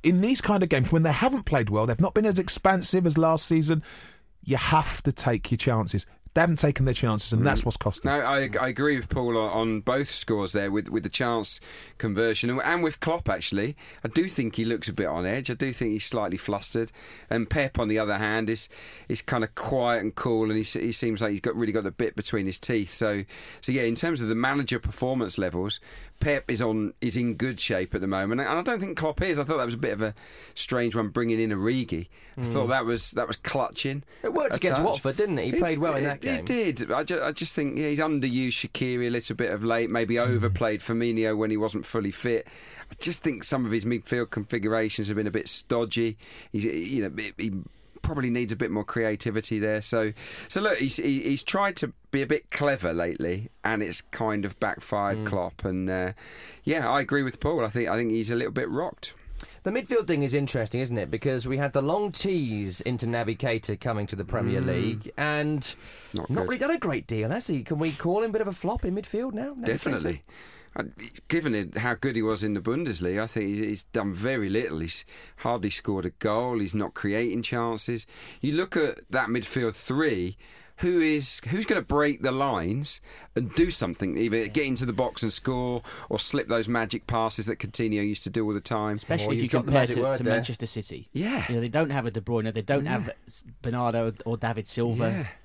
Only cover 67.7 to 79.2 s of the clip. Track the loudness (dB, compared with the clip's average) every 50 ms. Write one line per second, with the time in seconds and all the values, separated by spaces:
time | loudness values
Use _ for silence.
67.7 | -2 0 0 -2 -2 -2 -2 0 0 2 0 0 0 -2 -2 -2 -4 -4 -2 -2
68.7 | -2 0 -2 -2 -2 -2 -4 -4 -4 -4 -2 -2 -4 -6 -6 -8 -8 -6 -2 -2
69.7 | -2 0 0 -2 -2 0 -2 -2 -4 -4 -10 -18 -20 -20 -20 -20 -20 -20 -20 -12
70.7 | -8 -6 -6 -6 -8 -14 -16 -16 -16 -20 -6 0 0 2 2 2 2 2 0 -2
71.7 | -4 -2 0 0 -2 0 0 -2 0 2 2 2 0 0 0 0 0 0 0 0
72.7 | 0 0 0 -2 -4 -2 0 0 0 0 -2 -2 -2 -2 -2 0 0 0 -2 -2
73.7 | -4 -6 -8 -4 -2 -2 -2 0 -2 -2 -2 -2 0 0 0 2 2 0 0 0
74.7 | -4 -4 -4 -4 -4 -6 -6 -10 -18 -20 -20 -20 -18 -4 -2 -2 0 0 0 -2
75.7 | -2 -2 -2 -2 -2 0 -2 -4 -6 _ 0 0 2 2 0 0 0 0 -2 0
76.7 | 0 -2 -2 -2 -4 -4 -2 0 0 0 0 0 0 -2 -4 -2 -2 -2 -2 -2
77.7 | -2 -4 -4 -4 -4 -4 -6 -8 -12 -20 -18 -18 -12 -4 -2 0 0 0 0 0
78.7 | 2 2 2 2 0 -4 -10 _ 0 0